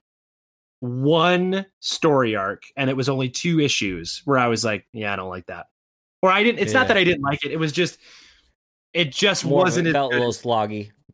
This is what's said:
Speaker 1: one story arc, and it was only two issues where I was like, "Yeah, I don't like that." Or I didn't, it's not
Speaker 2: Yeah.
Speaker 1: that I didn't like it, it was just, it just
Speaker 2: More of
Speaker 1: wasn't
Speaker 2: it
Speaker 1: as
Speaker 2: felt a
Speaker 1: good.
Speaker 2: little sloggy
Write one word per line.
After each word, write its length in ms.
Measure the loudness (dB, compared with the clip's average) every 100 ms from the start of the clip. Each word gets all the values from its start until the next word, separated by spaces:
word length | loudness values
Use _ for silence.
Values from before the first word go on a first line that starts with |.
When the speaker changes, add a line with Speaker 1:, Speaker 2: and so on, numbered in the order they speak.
| _ _ _ _ _ _ _ _
Speaker 1:
one 840 | -8 -2 2 4 4 2 2 -2 -6 _
story 540 | -8 0 2 2 2 0
arc, 280 | -4 -6 -12 -4
and 120 | -2
it 80 | 0
was 120 | -2
only 200 | -2 -4
two 320 | -2 0 2
issues 640 | 2 0 -2 -6 -10 -8
where 140 | 0 2
I 80 | 2
was 160 | 2
like, 220 | 0 -4 -8
"Yeah, 200 | -10 -6
I 40 | -6
don't 120 | -6
like 180 | -10 -12
that." 200 | -14 -16 _ _ _ _ _
Or 80 | 2
I 120 | 4
didn't, 160 | 2 0
it's 120 | 0
not 100 | 2
Speaker 2:
Yeah. 60 | 2
Speaker 1:
that 80 | 4
I 80 |
didn't 180 | 2 2
like 220 | -2 -4
it, 80 | -4
it 60 | -4
was 140 | -2
just, 260 | 0 -2 -4 -20 -20 -20 _ _ _ _ _ _
it 200 | -2 -2
just 320 | 0 0 0
Speaker 2:
More 160 | 2 2
of 40 | 4
Speaker 1:
wasn't 200 | 2 2
Speaker 2:
it 40 |
Speaker 1:
as 40 |
Speaker 2:
felt 180 | 0 0
a 40 | 0
Speaker 1:
good. 20 |
Speaker 2:
little 140 | -2
sloggy 560 | -2 -2 0 0 -4 -10 _ _